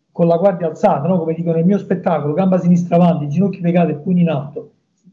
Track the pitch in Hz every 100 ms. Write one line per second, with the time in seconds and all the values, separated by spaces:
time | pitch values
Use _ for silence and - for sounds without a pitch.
0 | _ - 170 170 196 175 165 156 208 143
1 | 160 180 160 165 170 165 175 202 - 185
2 | 185 156 147 156 190 185 170 175 - 175
3 | 175 147 147 156 196 190 175 175 160 143
4 | 190 175 165 139 139 - - _ _ _
5 | _